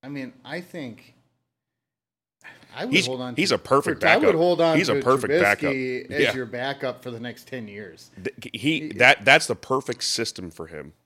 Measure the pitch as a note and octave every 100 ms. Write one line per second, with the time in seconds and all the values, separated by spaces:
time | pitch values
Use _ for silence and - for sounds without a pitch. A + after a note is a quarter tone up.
0 | C3+ C#3+ B2+ - B2 D#3+ F3 F3 C3+ G#2+
1 | - _ _ _ _ _ _ _ _ _
2 | _ _ _ _ - - - B2 G#3+ -
3 | B2 B2+ B2+ B2 F#3+ A#2+ - C3+ - C3
4 | - A#3 C#4+ E3 F3 E3+ E3 D#3+ F#3 -
5 | B2 C3 C3 D#3 F#3+ G3+ - C3+ B2+ B2+
6 | - C#3 C3+ B2 A#2+ A#2+ C3 C3+ C3 B2
7 | B2+ A#2 A#2+ A#2 - C3 G#2+ G2+ G2+ D#2+
8 | - - F2+ - A#2+ A2+ B2 D#3+ D#3 -
9 | B2 C#3 G#2+ D3+ - A#2 - E3+ - A#2
10 | - - A#2 - F#2 - D#2+ D#2+ C#2+ _